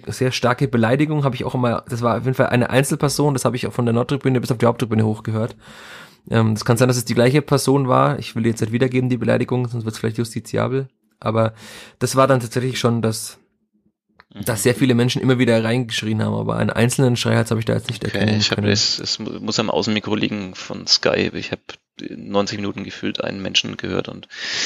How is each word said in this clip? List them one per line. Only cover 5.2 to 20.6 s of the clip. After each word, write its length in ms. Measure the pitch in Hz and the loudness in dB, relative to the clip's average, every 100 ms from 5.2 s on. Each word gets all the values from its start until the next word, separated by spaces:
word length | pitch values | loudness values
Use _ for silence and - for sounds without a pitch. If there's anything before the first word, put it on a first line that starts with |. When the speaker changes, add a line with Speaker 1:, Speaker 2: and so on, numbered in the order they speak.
| - 110 117 - - - - - - _ - | -4 -4 -4 -8 -20 -20 -20 -20 -20 _ -2
Speaker 1:
Ähm, 240 | 113 110 | 2 4
das 120 | 107 - | 2 2
kann 100 | 117 | 4
sein, 100 | 127 | 4
dass 100 | 123 | 2
es 80 | 110 | 0
die 80 | |
gleiche 260 | 117 120 147 | 2 4 4
Person 480 | 143 139 - 139 131 | 2 2 4 2 4
war. 300 | 127 139 143 | 4 4 0
Ich 180 | - 117 | -4 -2
will 60 | |
die 80 | 113 | 0
jetzt 100 | 113 | 0
nicht 120 | 110 | -2
wiedergeben, 360 | 120 131 127 123 | 0 0 2 0
die 80 | 123 | 0
Beleidigung, 500 | 117 117 123 123 123 | 2 0 0 -2 -2
sonst 180 | 120 110 | -4 -6
wird's 100 | 110 | -4
vielleicht 200 | 113 113 | -4 -4
justiziabel. 720 | 117 117 - 110 117 131 135 _ _ _ | -4 -6 -6 -2 -2 -2 -6 _ _ _
Aber 360 | 113 110 113 - - - - _ | -2 0 0 -2 -14 -20 -20 _
das 160 | 123 | 0
war 120 | 131 131 | 4 4
dann 140 | 131 | 4
tatsächlich 380 | 120 131 127 120 | 0 -4 -4 0
schon, 220 | 123 117 | 0 2
dass, 380 | 110 110 - - _ _ _ _ _ _ _ _ _ | 0 -2 -8 -14 _ _ _ _ _ _ _ _ _
Speaker 2:
Mhm. 120 | 101 | -8
Speaker 1:
dass 180 | 98 113 | -4 0
sehr 120 | 127 120 | 2 2
viele 180 | 131 | 4
Menschen 260 | 117 123 - | 4 2 2
immer 160 | 127 123 | 2 4
wieder 240 | 123 113 | 4 4
reingeschrien 580 | 110 120 117 - 107 110 | 2 0 -2 -4 -2 -2
haben, 120 | 107 107 | 0 -2
aber 200 | 110 110 | -2 0
einen 140 | 107 | 0
einzelnen 460 | - 120 - 135 120 | 2 0 4 2 2
Schreihals 340 | 113 113 113 | 2 0 2
hab 80 | 113 | -2
ich 60 | |
da 80 | 113 | 0
jetzt 160 | 113 113 | -2 -2
nicht 160 | 113 | -6
Speaker 2:
Okay, 140 | 110 101 | -4 0
Speaker 1:
erkennen 200 | 104 107 | 0 2
Speaker 2:
ich 120 | 104 | 0
hab 80 | 101 | 0
Speaker 1:
können. 100 | 101 | 2
Speaker 2:
es, 300 | 101 - - | 2 0 -2
es 180 | - - | -4 -6
mu-, 220 | 107 85 | -6 -6
muss 180 | 107 107 | -4 -2
am 120 | 110 | 0
Außenmikro 440 | - 101 107 104 | 0 0 -2 -2
liegen 400 | 107 107 104 95 | -2 -2 -4 -8
von 320 | 92 | -12